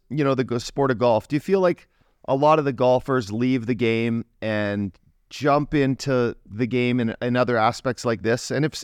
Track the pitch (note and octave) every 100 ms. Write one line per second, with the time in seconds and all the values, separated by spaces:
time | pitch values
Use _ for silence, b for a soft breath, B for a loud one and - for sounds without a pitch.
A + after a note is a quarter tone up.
0 | - C#3+ C#3 C3 A#2+ A#2 - - C#3 A#2
1 | B2 A2 - D3 - F#3+ F3+ E3+ _ _
2 | _ _ - C3+ D3 D#3 C#3+ A#2 B2+ B2+
3 | - B2+ G2+ G#2+ B2+ C3 A2+ A#2 A#2 A2+
4 | A#2 A#2 - _ A2 G#2+ G#2 G#2 G2+ -
5 | _ _ _ - C#3+ C#3+ D3 D#3 C3+ C3+
6 | C#3+ B2+ A#2+ - - G2 B2 B2 B2 B2
7 | A2+ - B2 B2 B2 A#2+ A2 A#2 C3 A#2+
8 | B2 A2 G#2 A#2 - B2+ D3+ -